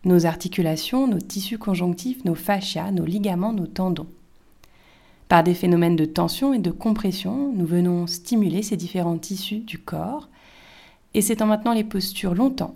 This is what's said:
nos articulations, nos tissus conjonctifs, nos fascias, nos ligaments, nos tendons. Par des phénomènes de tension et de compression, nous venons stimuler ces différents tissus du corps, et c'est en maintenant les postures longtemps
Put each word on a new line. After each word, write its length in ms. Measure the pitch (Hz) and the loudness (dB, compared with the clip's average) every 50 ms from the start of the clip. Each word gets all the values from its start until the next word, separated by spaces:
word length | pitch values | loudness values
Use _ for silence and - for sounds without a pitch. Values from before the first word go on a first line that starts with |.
| - | 4
nos 200 | 185 180 175 165 | 6 6 6 6
articulations, 800 | 170 160 165 - 180 - - 175 160 156 156 - - - 254 269 | 4 0 -2 -6 -4 -2 0 0 0 0 -2 -4 -2 0 0 2
nos 140 | 262 208 170 | 2 0 0
tissus 400 | - - - 196 190 196 233 214 | -2 -4 -6 -6 -6 -6 -8 -6
conjonctifs, 640 | - 208 190 175 180 180 175 175 - 254 254 - - | -2 -2 0 0 2 0 -2 -2 -4 -6 -6 -2 -2
nos 80 | 180 165 | -2 -2
fascias, 560 | 160 - - 202 196 196 - - 160 170 196 | -2 0 0 0 0 0 -4 -6 -4 -4 -2
nos 160 | 196 175 165 | -2 -2 -2
ligaments, 480 | 156 180 208 202 208 180 175 190 220 233 | -2 -2 -2 0 0 0 0 0 -2 -2
nos 140 | 202 170 | -2 -4
tendons. 400 | 156 - - 185 185 175 151 156 - - - - _ - - _ _ - _ - - _ - _ - - _ _ _ - _ - | -6 -4 -2 -2 0 0 -2 -6 -12 -16 -20 -20 _ -20 -20 _ _ -20 _ -20 -20 _ -20 _ -20 -20 _ _ _ -20 _ -2
Par 160 | - 180 170 160 | 4 6 6 6
des 100 | 175 175 | 6 2
phénomènes 420 | 175 - 180 175 170 170 170 170 | 2 4 4 4 4 4 4 4
de 100 | 160 156 | 2 2
tension 500 | 156 156 180 170 165 - - 269 277 269 | 0 0 0 0 0 0 -2 0 0 0
et 20 | |
de 140 | 233 180 175 | 0 0 -2
compression, 840 | 170 - - 226 214 214 - 190 180 - - 185 214 269 285 285 254 | -4 -2 0 0 0 0 0 -2 -4 -2 -4 -4 -2 -2 -2 -2 0
nous 140 | 196 175 | -2 0
venons 400 | 156 170 175 175 180 175 175 175 | 2 2 2 4 4 2 0 0
stimuler 560 | 165 175 170 - - 247 220 208 180 156 190 214 | -2 -6 -8 -4 0 2 2 4 2 2 0 -2
ces 120 | 208 214 | -2 -4
différents 440 | 170 175 175 - 185 175 170 170 165 | -4 -4 -4 -2 -2 0 0 -2 -2
tissus 400 | - - 196 190 - - 208 214 | -4 -8 -8 -8 -6 -6 -6 -8
du 180 | 233 220 - | -8 -10 -12
corps, 520 | - - - - 156 165 190 262 302 285 - _ - - - - - - - - - - - _ _ _ _ _ | -14 -10 -8 -6 -6 -6 -6 -6 -8 -10 -14 _ -20 -20 -20 -20 -20 -20 -20 -20 -20 -20 -20 _ _ _ _ _
et 80 | 214 | 0
c'est 220 | 202 208 226 214 220 | 2 2 2 2 2
en 20 | |
maintenant 280 | 214 214 214 214 240 233 | 2 2 2 2 0 0
les 100 | 220 214 | 0 -2
postures 500 | 220 - 196 190 190 - - - 190 175 | -2 -4 -4 -4 -4 -8 -4 -2 -2 0
longtemps 400 | 180 247 269 262 - 170 - - | 2 2 2 0 -2 -6 -8 -8